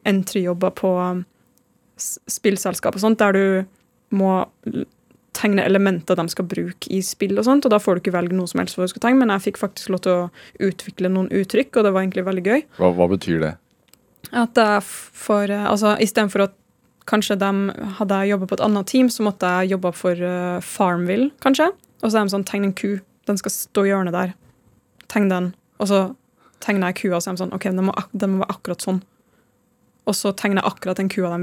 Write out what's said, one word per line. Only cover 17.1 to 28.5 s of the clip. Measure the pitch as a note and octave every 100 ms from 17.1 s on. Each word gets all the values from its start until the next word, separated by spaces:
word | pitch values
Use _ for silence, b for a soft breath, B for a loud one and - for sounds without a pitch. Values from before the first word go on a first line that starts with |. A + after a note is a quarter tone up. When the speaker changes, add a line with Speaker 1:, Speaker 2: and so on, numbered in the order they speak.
| G#3+ G#3+ G3+
Speaker 1:
de | G3 G3 G3 - G3+ F#3+
hadde | G3+ G3 G3
jobbet | G3+ F#3
på | G3
et | G#3+
annet | G3+ F#3+
team, | C4 B3+
så | -
måtte | G#3+ G3 F3+
jeg | F3+ F#3 F#3+
jobbe | F3+
for, | E3+ F3+ F3 F3
eh, | F3+ F3+ F3+ -
Farmville, | - F#3+ F3 F3 G3+ C#4 -
kanskje. | C4+ C4+ E4 - _ -
Og | A3+
så | A3
er | G3+
de |
sånn, | G3 F#3+
«Tegn | G3+ G3
en |
ku, | F#3+ G3+ G3 - _ -
den | G3+
skal | G3
stå | - - G#3 G3
i |
hjørnet | G3 F3+ F3
der. | F#3 - _ _ _ _ _ _ -
Tegn | G#3+ G3
den.» | F3+ F3+ - _ -
Og | G3+
så | G3 F#3+ - _ _ b b
tegner | - G3+ F3+
jeg | F3+
kua, | G3 F3
og |
så | F#3
er | F#3
de |
sånn, | F#3
«Ok, | F#3 F#3+
den | F#3 F#3+
må |
ak-, | - -
den | F#3+ G3
må | F#3+
være | F#3+